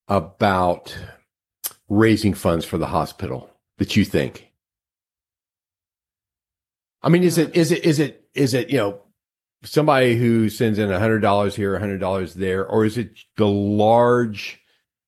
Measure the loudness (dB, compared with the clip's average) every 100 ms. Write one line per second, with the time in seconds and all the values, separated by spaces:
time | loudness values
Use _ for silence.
0 | -4 -2 -2 -2 0 2 0 -2 -6 -16
1 | -18 -20 _ _ _ _ -14 -14 -4 2
2 | 4 4 0 0 0 -2 -2 -6 -4 -4
3 | -4 -6 -10 -10 -14 _ _ -8 -4 0
4 | 0 0 -4 -8 -20 _ _ _ _ _
5 | _ _ _ _ _ _ _ _ _ _
6 | _ _ _ _ _ _ _ _ _ _
7 | 2 2 4 2 0 2 2 2 0 0
8 | 0 -4 _ -2 0 0 -2 -2 -2 -6
9 | _ _ _ _ _ _ -6 -2 2 4
10 | 2 2 2 2 0 0 -2 0 -2 0
11 | 0 0 2 2 0 -2 -4 -4 -4 -4
12 | -4 -4 -6 -6 -4 -2 -2 0 0 -2
13 | -8 -12 -12 -2 0 0 0 2 4 4
14 | 4 2 0 -4 -14 -16 _ _ _ _